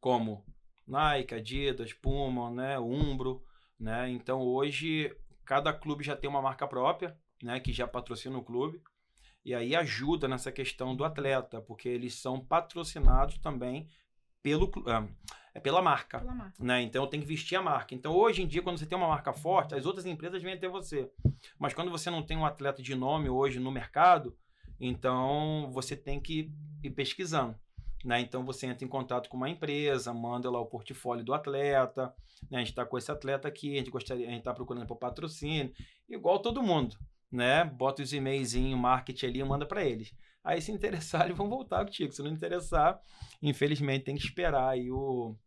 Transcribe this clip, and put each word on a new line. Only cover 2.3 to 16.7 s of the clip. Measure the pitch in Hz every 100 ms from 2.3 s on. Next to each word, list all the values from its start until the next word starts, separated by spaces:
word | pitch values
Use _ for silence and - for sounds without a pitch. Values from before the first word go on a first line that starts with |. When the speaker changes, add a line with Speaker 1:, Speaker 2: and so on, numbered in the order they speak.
| 127 120
Speaker 1:
né, | 120 131 139
Umbro, | 117 135 147 135 127 131 - - _ _
né? | 110 113 127
Então, | 123 - 131
hoje, | 123 131 143 139 160 156 151 - - - -
cada | 139 151
clube | 151 151 147
já | 143 143
tem | 139
uma | 143
marca | 135 131 139
própria, | 127 131 175 175 160 _ _
né, | 120 127
que | 127
já | 113 120
patrocina | 120 120 113 131 131
o |
clube, | 120 120 143 160 - _ _ _ - _ -
e |
aí | 120 120 160
ajuda | 156 104 139 165 139
nessa | 127 135
questão | 123 131 - 131 127
do | 156
atleta, | 151 139 135 120 113
porque | 110 107 123
eles | 123 123 -
são | 131 131
patrocinados | 127 160 165 170 165 160 - 139 127 -
também | 160 131 123 131 156 _ _ _ _ _
pelo | 143 151 185
clu-, | - 107
ah, | 117 104 - - - -
é | -
pela | 139 165
marca, | 180 139 - 123
Speaker 2:
Pela | - -
marca. | 190 -
Speaker 1:
né? | 123